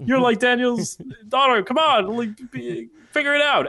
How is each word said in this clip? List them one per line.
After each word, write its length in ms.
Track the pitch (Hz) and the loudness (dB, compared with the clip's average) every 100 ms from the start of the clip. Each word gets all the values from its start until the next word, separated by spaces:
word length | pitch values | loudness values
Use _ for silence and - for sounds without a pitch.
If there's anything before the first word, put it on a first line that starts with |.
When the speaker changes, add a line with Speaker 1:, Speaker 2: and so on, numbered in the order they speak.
| 131 | -2
Speaker 1:
you're, 140 | 262 | 2
like, 180 | 247 226 | 2 2
Speaker 2:
<laughs> 100 | 247 | 2
Speaker 1:
Daniel's 480 | 247 247 240 - - 262 226 214 | 2 0 -2 -6 -10 -16 -18 -6
daughter. 340 | 254 269 233 | 0 2 2
Come 140 | 190 254 | 0 0
on, 280 | 311 247 190 233 | 2 2 0 -4
like, 140 | 233 214 254 | -6 -8 -14
be, 380 | 262 240 226 233 - - | -12 -10 -10 -10 -18 -8
figure 220 | 302 285 | -4 0
it 80 | 285 | 0
out." 260 | 294 240 | 2 2